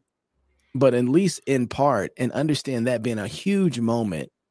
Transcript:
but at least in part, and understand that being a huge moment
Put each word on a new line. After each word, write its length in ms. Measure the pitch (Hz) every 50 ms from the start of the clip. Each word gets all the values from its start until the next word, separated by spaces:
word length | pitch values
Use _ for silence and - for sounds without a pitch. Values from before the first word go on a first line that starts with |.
| _ _ _ _ _ _ _ _ _ _ _ _ _ _ -
but 180 | 131 139 131 120
at 120 | 123 123
least 360 | 123 135 175 202 175 - - - -
in 200 | 135 131 123 113
part, 440 | - - 139 147 131 104 92 - - -
and 140 | 127 117
understand 540 | - 123 147 156 147 135 - 143 131 117 113
that 160 | 127 123 113
being 160 | 110 123 113 107
a 100 | 101 104
huge 520 | - - - 196 202 196 190 170 127 120
moment 520 | 117 113 117 117 113 101 87 76 64 - _ _ _ _